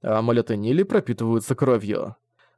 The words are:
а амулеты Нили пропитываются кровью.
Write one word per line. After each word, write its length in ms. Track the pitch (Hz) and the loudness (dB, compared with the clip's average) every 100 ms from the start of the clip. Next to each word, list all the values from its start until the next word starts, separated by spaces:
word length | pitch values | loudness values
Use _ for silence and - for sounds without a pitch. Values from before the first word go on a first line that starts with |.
а 140 | 113 110 | -2 0
амулеты 380 | 117 117 113 107 | 2 2 0 -2
Нили 260 | 107 160 | 0 0
пропитываются 720 | 196 214 - 110 113 113 - | 2 0 0 -2 0 0 0
кровью. 640 | 127 131 117 101 101 - - _ _ _ | 0 2 2 0 -6 -6 -12 _ _ _